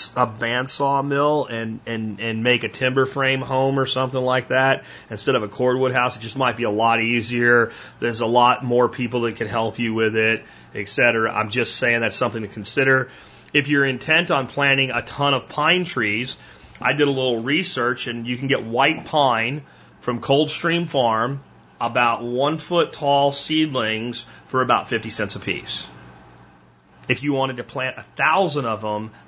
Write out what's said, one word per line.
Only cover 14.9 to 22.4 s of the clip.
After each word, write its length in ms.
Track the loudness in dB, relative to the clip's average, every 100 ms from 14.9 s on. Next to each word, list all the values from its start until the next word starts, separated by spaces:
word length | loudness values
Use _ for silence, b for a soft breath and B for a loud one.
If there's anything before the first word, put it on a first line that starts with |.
a 100 | -4
ton 320 | -6 -2 0
of 160 | 0 -2
pine 360 | -2 2 2
trees, 520 | 0 -2 -2 -2 -6 -10 B B B B
I 140 | -2
did 120 | 2 2
a 40 |
little 300 | 2 0 0
research, 640 | 0 -2 -2 -2 -2 -2 -6
and 180 | -8 -6
you 100 | -4
can 120 | 0
get 160 | 0
white 400 | 0 0 0 -2
pine 580 | -2 2 2 2 -2 -6 -10 B B B
from 180 | -6 -4
Coldstream 720 | 2 2 2 -2 -2 -2 0
Farm, 520 | 0 2 2 -2 -4 -12 -20 -18 -6
about 440 | -2 2 2 0
one 340 | -2 0